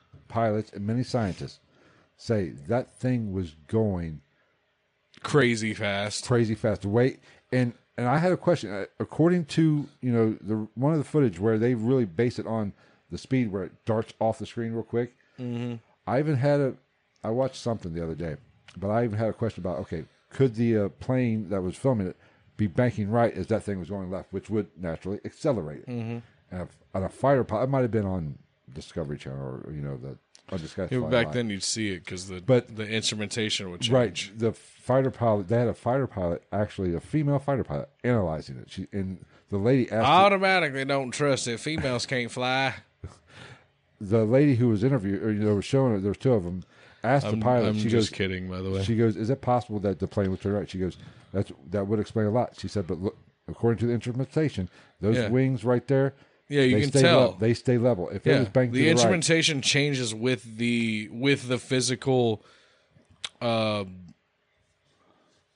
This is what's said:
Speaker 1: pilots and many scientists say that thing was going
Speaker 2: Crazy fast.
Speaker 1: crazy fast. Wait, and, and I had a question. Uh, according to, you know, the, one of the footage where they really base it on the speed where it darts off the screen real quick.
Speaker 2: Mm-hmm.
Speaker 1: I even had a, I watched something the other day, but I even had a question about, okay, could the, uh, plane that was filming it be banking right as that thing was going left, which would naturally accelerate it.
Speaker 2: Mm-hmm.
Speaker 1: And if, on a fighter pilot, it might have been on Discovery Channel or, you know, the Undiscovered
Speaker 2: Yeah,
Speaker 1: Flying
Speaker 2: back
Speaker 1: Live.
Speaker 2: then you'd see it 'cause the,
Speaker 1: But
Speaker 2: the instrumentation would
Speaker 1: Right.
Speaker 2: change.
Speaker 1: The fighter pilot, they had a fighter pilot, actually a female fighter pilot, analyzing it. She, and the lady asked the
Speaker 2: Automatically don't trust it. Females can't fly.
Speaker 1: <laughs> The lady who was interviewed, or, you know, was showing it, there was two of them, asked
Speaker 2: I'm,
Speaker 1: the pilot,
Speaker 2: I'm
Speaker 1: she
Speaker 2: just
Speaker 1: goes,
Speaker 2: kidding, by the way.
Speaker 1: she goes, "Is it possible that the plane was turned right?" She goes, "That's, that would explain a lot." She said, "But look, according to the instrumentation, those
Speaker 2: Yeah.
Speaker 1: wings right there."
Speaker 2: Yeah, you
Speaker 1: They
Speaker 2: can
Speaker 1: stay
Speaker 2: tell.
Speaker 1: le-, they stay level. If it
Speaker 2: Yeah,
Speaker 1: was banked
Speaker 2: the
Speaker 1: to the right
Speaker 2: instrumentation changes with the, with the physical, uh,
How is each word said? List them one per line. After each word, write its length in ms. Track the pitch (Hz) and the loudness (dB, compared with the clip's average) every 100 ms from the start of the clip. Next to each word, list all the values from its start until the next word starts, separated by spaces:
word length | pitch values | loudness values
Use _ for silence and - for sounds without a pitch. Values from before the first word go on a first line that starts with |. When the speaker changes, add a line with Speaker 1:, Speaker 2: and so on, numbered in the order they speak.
| _ - - | _ -20 -8
Speaker 1:
pilots 420 | 117 113 107 107 | -2 0 0 -4
and 140 | - 101 | -6 -4
many 160 | 117 | -2
scientists 560 | 123 127 101 82 - - _ _ _ _ _ _ | -2 0 -2 -4 -10 -14 _ _ _ _ _ _
say 340 | - 110 85 65 73 | -2 0 0 -6 -2
that 240 | 120 127 | -2 -2
thing 400 | _ 127 123 110 | _ -2 -2 -2
was 240 | 95 87 76 - | -4 -6 -10 -2
going 540 | 113 107 92 82 76 - _ _ _ _ _ _ _ _ _ | 0 2 0 -4 -10 -16 _ _ _ _ _ _ _ _ _
Speaker 2:
Crazy 520 | - 147 123 113 110 | 0 4 4 2 -2
fast. 500 | 98 104 98 104 - - | -2 -2 -2 -4 -6 0
Speaker 1:
crazy 280 | 120 110 | 2 2
fast. 300 | 110 107 98 | 0 -2 -2
Wait, 340 | 101 110 127 - - - _ | 0 2 2 0 -12 -20 _
and, 220 | 127 123 - _ - | 0 0 -4 _ -4
and 100 | 123 | 0
I 120 | 147 | 2
had 120 | 180 | 2
a 60 | 175 | 2
question. 340 | - 170 101 | 2 0 -2
Uh, 120 | 101 98 - | -6 -8 -6
according 460 | 107 - 165 180 160 | -6 2 4 4 0
to, 420 | - 160 147 139 _ | 2 4 2 -2 _
you 120 | 127 | 0
know, 240 | 117 110 107 | 2 2 0
the, 280 | 90 110 107 - | -4 -4 -4 -2
one 160 | 139 | 0
of 60 | 160 | 0
the 60 | |
footage 360 | 131 156 131 85 | 0 2 2 2
where 180 | 110 110 | 2 2
they 160 | 117 | 2
really 300 | 123 113 131 | 2 2 2
base 340 | 110 80 120 117 | 2 0 0 -2
it 80 | 98 | -4
on 260 | 110 104 - _ _ _ | -4 -4 -8 _ _ _
the 80 | 87 | -14
speed 320 | - 131 117 | -2 0 0
where 140 | 95 | -2
it 80 | 90 - | -6 -8
darts 280 | - 110 110 - | -2 -2 -2 -2
off 180 | 110 110 | -2 -2
the 80 | 104 | -6
screen 260 | - 113 | -6 -6
real 100 | 113 | -6
quick. 320 | 110 120 120 - _ - | -4 -2 -2 -6 _ -12
Speaker 2:
Mm-hmm. 360 | 123 120 120 117 - _ - | -8 -6 -6 -8 -14 _ -2
Speaker 1:
I 120 | 123 | 0
even 160 | 151 139 | 0 2
had 240 | 143 143 | 2 2
a, 140 | 135 - _ _ _ _ | 2 -2 _ _ _ _
I 60 | 104 | -4
watched 260 | 117 131 - | 0 -2 -4
something 380 | 120 113 90 | -4 -4 -4
the 80 | 82 | -6
other 100 | 82 | -6
day, 220 | 76 82 71 - _ - - | -6 -6 -8 -14 _ -20 -8
but 140 | 98 | -2
I 120 | 110 | 0
even 140 | 120 104 | 0 0
had 100 | 110 | -2
a 40 | |
question 300 | - 113 - | -2 -6 -4
about, 160 | 90 76 | -6 -6
okay, 240 | 101 85 - _ _ | -6 -8 -10 _ _
could 240 | - 135 | 0 2
the, 220 | 110 117 110 | 2 2 2
uh, 120 | 101 | 0
plane 600 | - - 131 120 110 90 | -4 -2 0 0 -2 -2
that 140 | 98 | -2
was 120 | 92 - | -2 -2
filming 300 | 135 117 92 | 0 0 -2
it 100 | - _ _ _ - | -6 _ _ _ -4
be 100 | 107 | -2
banking 420 | 104 123 113 101 | 2 0 0 0
right 220 | 117 117 | 2 2
as 120 | - 90 | 0 -2
that 140 | - | -2
thing 140 | - 98 | -2 -6
was 80 | 82 | -6
going 200 | 98 90 | -8 -6
left, 220 | 92 85 | -8 -8
which 180 | 95 - | -10 -4
would 180 | 107 92 - | -2 -2 -6
naturally 420 | 87 80 90 101 | -8 -6 -6 -8
accelerate 560 | - - 156 117 76 71 | -8 -4 -2 0 -2 -10
it. 80 | - | -10
Speaker 2:
Mm-hmm. 300 | 120 113 117 - _ _ | -8 -6 -8 -12 _ _
Speaker 1:
And 100 | 185 | -10
if, 140 | 87 - _ | -10 -14 _
on 80 | 98 | -6
a 60 | 92 | -6
fighter 340 | - 131 135 | 0 2 2
pilot, 200 | 110 107 | 2 -2
it 60 | 131 | 0
might 120 | 135 | 0
have 80 | 123 | 0
been 160 | 107 98 | 0 0
on 320 | 92 78 65 _ _ - | -2 -4 -10 _ _ -18
Discovery 440 | 67 - - 73 71 | -16 -10 -8 -6 -8
Channel 440 | 67 67 67 65 - | -10 -10 -10 -10 -12
or, 60 | |
you 80 | 76 | -10
know, 160 | 71 67 | -8 -10
the 200 | 67 - _ - - | -12 -16 _ -20 -12
Undiscovered 400 | 95 78 - 87 | -10 -8 -8 -4
Speaker 2:
Yeah, 80 | 127 | -2
Speaker 1:
Flying 100 | - | 0
Speaker 2:
back 160 | 120 113 | 0 0
Speaker 1:
Live. 80 | |
Speaker 2:
then 160 | 123 113 | -2 -4
you'd 120 | 98 | -4
see 280 | - 113 107 | -4 -4 -4
it 160 | 90 - | -6 -8
'cause 200 | 92 95 | -12 -10
the, 120 | 92 | -6
Speaker 1:
But 340 | 90 127 - | 2 2 2
Speaker 2:
the 140 | 110 107 | -6 -6
instrumentation 840 | 110 - 107 101 - 107 - 98 | -4 -2 -4 -4 -2 -2 -4 -6
would 160 | 87 117 | -6 0
Speaker 1:
Right. 240 | 127 117 | 2 2
Speaker 2:
change. 180 | 85 - 110 | -2 -10 -4
Speaker 1:
The 140 | 110 | -2
fighter 580 | - - - - 127 131 | -2 -10 -10 0 2 2
pilot, 380 | - 117 104 90 | 2 2 2 2
they 100 | 117 | 2
had 100 | 120 | 2
a 60 | |
fighter 320 | 90 120 131 131 | 0 -2 0 -2
pilot, 360 | 104 87 85 - | -2 -2 -4 -4
actually 440 | 98 104 - 92 | -2 -2 -2 -2
a 60 | 82 | -2
female 380 | - 151 143 139 | -2 -2 2 0
fighter 260 | - 135 | 0 -2
pilot, 260 | 87 143 - _ | -2 -6 -8 _
analyzing 540 | 120 120 87 78 - 64 | 0 2 0 -2 -8 -14
it. 140 | - | -14
She, 180 | - 92 | -12 -8
and 320 | 101 95 92 - _ _ | -6 -6 -8 -14 _ _
the 80 | 101 | -2
lady 260 | 107 135 117 | 2 2 2
asked 0 | |
the 200 | 107 113 | 2 4
Speaker 2:
Automatically 760 | 170 196 196 190 185 156 135 135 | 6 6 4 2 2 0 -2 -2
don't 240 | 139 127 | -2 -4
trust 360 | 127 147 131 123 | 0 2 2 -2
it. 120 | 113 | -6
Females 460 | 151 160 139 123 - | -6 -4 -2 -2 -2
can't 240 | 127 117 | -4 -4
fly. 440 | 127 127 131 131 - - _ | -4 -2 0 0 -4 -12 _
Speaker 1:
<laughs> 40 | - - _ - - - _ _ _ _ | -20 -20 _ -20 -20 -20 _ _ _ _
The 240 | 101 113 | 0 2
lady 300 | 107 131 147 | 4 6 6
who 140 | 120 120 | 4 4
was 160 | 107 | 4
interviewed, 380 | 127 139 95 98 | 2 2 0 -2
or, 80 | 107 | -2
you 80 | 104 | 0
know, 160 | 107 104 | 2 2
was 80 | |
showing 320 | - 135 131 104 | 2 2 2 2
it, 40 | |
there 80 | 101 | 0
was 80 | 95 | 0
two 140 | 135 | 2
of 120 | 113 | 2
them, 180 | 87 90 85 - - - | 0 -6 -10 -20 -20 -6
asked 240 | 110 139 104 | 0 0 2
Speaker 2:
I'm, 140 | 110 | 0
Speaker 1:
the 40 | |
pilot, 240 | 110 127 110 | 2 4 2
Speaker 2:
I'm 40 | 107 | 2
Speaker 1:
she 100 | 107 | 2
Speaker 2:
just 240 | 117 104 | 2 2
Speaker 1:
goes, 40 | - | 0
Speaker 2:
kidding, 320 | 98 92 92 | -4 -4 -6
by 120 | 92 | -6
the 100 | 95 | -4
way. 140 | 95 | -2
Speaker 1:
she 100 | 95 110 | 0 2
goes, 200 | 113 92 | 2 2
"Is 120 | 110 | -2
it 120 | 135 | -2
possible 400 | - 123 - 104 | 0 -2 -2 -4
that 180 | 98 92 | -2 -2
the 80 | 92 | -2
plane 240 | - 98 | -2 -2
was 80 | 92 | -2
turned 160 | 101 | -2
right?" 160 | 101 85 | -2 -4
She 80 | 92 | -4
goes, 180 | 92 - - - - | -4 -6 -14 -20 -8
"That's, 180 | 95 101 87 69 | -4 -4 -8 -6
that 180 | 101 98 | -4 0
would 100 | 107 | -2
explain 280 | 101 110 107 | -2 0 0
a 40 | |
lot." 240 | 117 113 - | 0 -2 -6
She 80 | 95 | -6
said, 180 | 104 85 | -4 -4
"But 140 | 85 | -4
look, 140 | 95 - _ _ - | -4 -6 _ _ -16
according 320 | 82 117 104 | -2 0 2
to 60 | 120 | 0
the 40 | |
instrumentation, 760 | 120 120 120 131 - 151 - 92 - - _ | 0 -4 -6 -4 0 0 -2 -6 -10 -20 _
those 160 | 98 123 | 0 0
Speaker 2:
Yeah. 140 | 107 | 2
Speaker 1:
wings 340 | 127 131 127 | 2 2 0
right 200 | 113 123 - | 0 0 2
there." 260 | 135 135 - _ _ - | 2 2 -2 _ _ -4
Speaker 2:
Yeah, 140 | 143 | 2
you 140 | 131 123 | 4 4
Speaker 1:
They 40 | |
Speaker 2:
can 80 | 143 | 4
Speaker 1:
stay 120 | 135 | 6
Speaker 2:
tell. 180 | 135 151 120 | 8 8 6
Speaker 1:
le-, 60 | 90 | 4
they 160 | 110 | 2
stay 220 | 117 - 123 | 2 2 2
level. 300 | 123 101 87 | 2 2 -2
If 180 | 98 - | -2 2
it 40 | |
Speaker 2:
Yeah, 80 | 139 | 4
Speaker 1:
was 80 | 113 | 4
banked 240 | 127 123 | 2 2
Speaker 2:
the 60 | 123 | 4
Speaker 1:
to 40 | |
the 40 | 151 | 4
right 40 | |
Speaker 2:
instrumentation 680 | - - 175 151 165 160 143 | 6 6 4 2 2 2 0
changes 520 | - 143 143 131 120 | 0 2 2 0 -2
with 420 | 107 123 123 117 110 | -2 0 0 -4 -4
the, 520 | 120 120 113 107 107 | 0 0 0 -2 -6
with 360 | 117 139 139 123 | -2 0 0 0
the 100 | 123 | -4
physical, 840 | - 127 120 127 139 127 120 107 - _ _ _ _ _ _ _ - - | 0 0 0 -2 2 4 4 0 -6 _ _ _ _ _ _ _ -16 -6
uh, 440 | 120 113 110 104 95 92 87 - _ _ _ _ _ _ _ _ _ _ _ _ _ | -2 0 0 -2 -4 -12 -20 -20 _ _ _ _ _ _ _ _ _ _ _ _ _